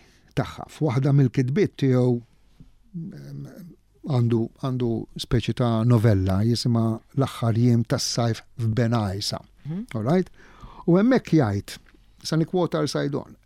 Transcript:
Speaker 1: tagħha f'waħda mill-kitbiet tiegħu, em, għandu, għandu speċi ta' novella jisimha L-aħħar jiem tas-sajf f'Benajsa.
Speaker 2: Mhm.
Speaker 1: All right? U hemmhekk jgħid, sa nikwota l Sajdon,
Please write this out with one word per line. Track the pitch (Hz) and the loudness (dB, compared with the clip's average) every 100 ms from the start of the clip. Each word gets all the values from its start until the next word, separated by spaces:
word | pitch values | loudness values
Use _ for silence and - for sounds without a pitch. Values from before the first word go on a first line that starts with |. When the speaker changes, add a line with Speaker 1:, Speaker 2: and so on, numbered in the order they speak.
| _ _ _ - | _ _ _ -6
Speaker 1:
tagħha | 87 - - | -6 -8 -18
f'waħda | - 151 117 139 | -6 -2 0 2
mill-kitbiet | 139 131 - 123 147 180 - | 4 4 2 0 0 0 0
tiegħu, | 135 127 123 120 117 _ _ _ - _ _ | 2 4 2 0 -4 _ _ _ -20 _ _
em, | 190 165 147 143 139 139 - 175 - _ _ | -14 -14 -16 -16 -16 -16 -18 -20 -20 _ _
għandu, | 311 127 120 117 117 - | -2 0 2 2 -2 -6
għandu | 135 127 120 113 - - | -6 -2 -2 -2 -6 -12
speċi | - 120 - | -2 -2 -2
ta' | 113 123 113 | -2 0 2
novella | 117 120 117 98 92 95 | 4 4 4 4 2 0
jisimha | 110 120 127 117 113 113 - 139 | 0 0 0 0 0 -4 -6 -4
L-aħħar | 131 - 117 110 | -4 -2 -2 2
jiem | 120 117 | 4 4
tas-sajf | 117 123 - - 120 113 - | 2 -4 -4 -2 -2 -2 -8
f'Benajsa. | - 113 110 117 117 104 95 - - - - 139 | -6 -2 0 0 0 -2 -4 -8 -8 -14 -18 -12
Speaker 2:
Mhm. | 175 240 113 | -10 -8 -6
Speaker 1:
All | |
right? | 110 180 175 - - - - - | 0 0 0 -10 -20 -20 -20 -8
U | - 175 | 2 2
hemmhekk | 226 254 - | 4 2 2
jgħid, | 160 117 101 - - - - _ _ | 2 2 -2 -6 -18 -20 -20 _ _
sa | - 160 | -4 -2
nikwota | 160 180 165 165 | 0 0 -2 -2
l | 151 | -2
Sajdon, | 147 143 139 - - | -2 -4 -6 -10 -20